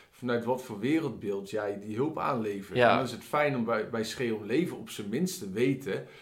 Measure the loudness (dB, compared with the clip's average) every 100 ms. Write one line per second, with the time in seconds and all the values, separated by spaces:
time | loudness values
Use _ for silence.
0 | -20 -8 0 0 2 -2 -2 -4 2 2
1 | 0 -4 -4 -4 -4 -4 -2 -4 -6 -2
2 | -2 0 -2 0 -2 -4 -2 6 8 8
3 | 2 -6 -2 2 2 2 0 0 0 -2
4 | -4 -2 -2 -2 2 2 2 -4 -10 -10
5 | -4 0 0 -2 -6 2 2 2 -2 -4
6 | -6 -18